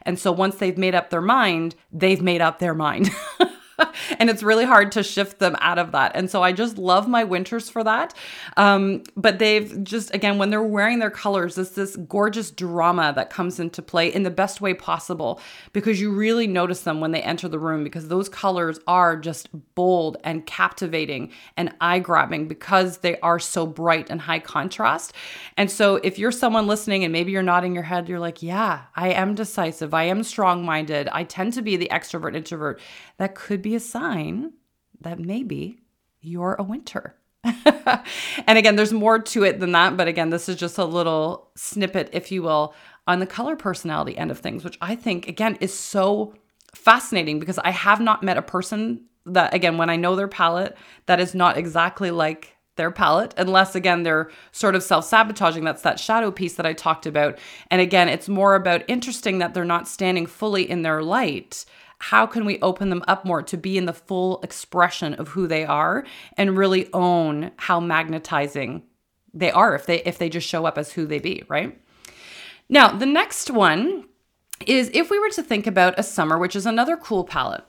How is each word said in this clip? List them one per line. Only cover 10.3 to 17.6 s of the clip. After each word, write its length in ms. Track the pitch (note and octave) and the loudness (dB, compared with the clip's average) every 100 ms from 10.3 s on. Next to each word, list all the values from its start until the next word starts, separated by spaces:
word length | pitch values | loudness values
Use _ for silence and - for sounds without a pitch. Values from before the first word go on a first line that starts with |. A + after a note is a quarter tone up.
| G3+ | 2
when 120 | G3 | 0
they're 120 | G#3+ | 0
wearing 360 | A3 G#3 G#3+ A#3+ | 0 0 2 2
their 120 | G#3+ | -2
colors, 480 | - G#3 G3 F3 F#3 | -2 -2 0 -2 -4
it's 120 | F#3 | -6
this 240 | G3 G3 F#3+ | -4 -6 -8
gorgeous 540 | D#3+ G3 G#3 G#3+ G3 | -4 0 0 0 -8
drama 600 | - F3+ E3+ E3+ F3 D3+ | -8 -4 2 2 4 2
that 160 | C#3 - | 0 -4
comes 300 | - F3+ F3+ | -4 -4 -4
into 220 | E3 - | -6 -8
play 300 | - F3 E3+ | -4 0 2
in 100 | G3 | 2
the 80 | F#3 | 0
best 300 | E3 G3 - | 0 -2 -2
way 140 | G3 | -4
possible, 640 | F3+ - E3 - E3 B2+ - - - - | -4 -4 -6 -4 -4 -4 -6 -12 -20 -8
because 280 | G3+ G#3+ G3 | -4 0 0
you 100 | G#3 | 0
really 360 | G3 A3 A#3 A3 | 0 2 2 2
notice 360 | F3+ F3 E3+ | 0 0 -2
them 180 | F3 D#3 | -4 -4
when 120 | D#3+ | -2
they 100 | E3 | -2
enter 260 | B2 E3+ F3+ | -4 -6 -6
the 100 | |
room, 260 | D#3 | -4